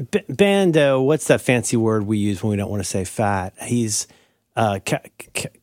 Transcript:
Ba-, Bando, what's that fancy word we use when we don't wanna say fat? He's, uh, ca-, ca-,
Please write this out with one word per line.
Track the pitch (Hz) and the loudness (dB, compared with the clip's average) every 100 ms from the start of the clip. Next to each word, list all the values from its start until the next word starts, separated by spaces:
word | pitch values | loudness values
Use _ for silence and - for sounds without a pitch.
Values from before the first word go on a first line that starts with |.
| 127 | -4
Ba-, | 196 - | -4 -4
Bando, | 135 202 196 185 156 139 131 | 2 4 4 4 4 4 2
what's | 131 156 - | 2 0 2
that | 123 | 2
fancy | - 123 - 117 | 4 0 2 0
word | 113 110 101 | 2 0 0
we | 107 | 0
use | 101 98 | 0 -2
when | 110 | -2
we | 101 | -2
don't | 92 | -2
wanna | 101 | -6
say | 95 98 92 | -4 -6 -6
fat? | - 104 98 92 - | -2 -2 -2 -4 -10
He's, | - 120 110 104 - _ _ _ _ - | -4 -2 0 -4 -6 _ _ _ _ -2
uh, | 110 98 - | 0 0 -4
ca-, | 147 - - - | -6 -6 -20 -12
ca-, | - - - | -10 -10 -14